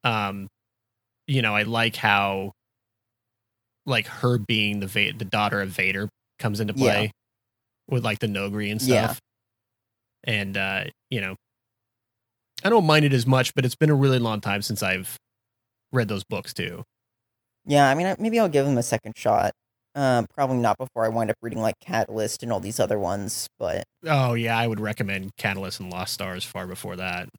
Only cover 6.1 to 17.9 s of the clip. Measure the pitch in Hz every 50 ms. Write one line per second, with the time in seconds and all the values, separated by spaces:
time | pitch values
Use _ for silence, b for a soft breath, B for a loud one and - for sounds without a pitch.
6.1 | _ _ _ _ _ _ - 113 101 101 113 104 104 - 135 120 101 104 104 110
7.1 | - _ _ _ _ _ _ _ _ _ _ _ _ _ _ - - 123 113 113
8.1 | 104 101 - 107 101 98 98 101 101 104 104 101 107 113 127 127 127 113 117 -
9.1 | - - _ _ _ _ _ _ _ _ _ _ _ _ _ _ _ _ _ _
10.1 | _ _ - - 113 104 101 98 98 98 98 95 98 98 98 - - _ _ _
11.1 | - 117 98 95 95 - _ _ _ _ _ _ _ _ _ _ _ _ _ _
12.1 | _ _ _ _ _ _ _ _ _ - - 190 226 226 185 156 151 156 151 143
13.1 | 135 131 113 127 131 131 127 - - - 135 127 - - 160 151 151 139 135 139
14.1 | 131 127 117 113 110 104 - 110 101 101 98 - 110 98 - 95 92 92 92 -
15.1 | - - _ _ _ _ _ _ _ _ _ _ _ _ _ _ - 127 117 101
16.1 | 104 98 92 _ - 98 - - - - 87 90 87 87 120 _ _ _ _ _
17.1 | _ _ _ _ _ _ _ _ _ _ _ - 143 143 143 135